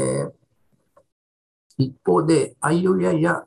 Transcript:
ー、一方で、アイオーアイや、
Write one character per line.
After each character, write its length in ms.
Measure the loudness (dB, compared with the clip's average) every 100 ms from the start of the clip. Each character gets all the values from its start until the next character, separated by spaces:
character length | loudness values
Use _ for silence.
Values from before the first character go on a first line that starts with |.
| -2 -4 -6
ー、 40 | -12 _ _ _ _ _ _ _ _ _ _ _ _ _ -4
一 260 | -4 -2
方 200 | 0 0
で、 320 | 2 0 0 -4
ア 120 | -2
イ 160 | 0 0
オ 80 | 0
ー 140 | 0
ア 40 |
イ 100 | 0
や、 200 | 0 -2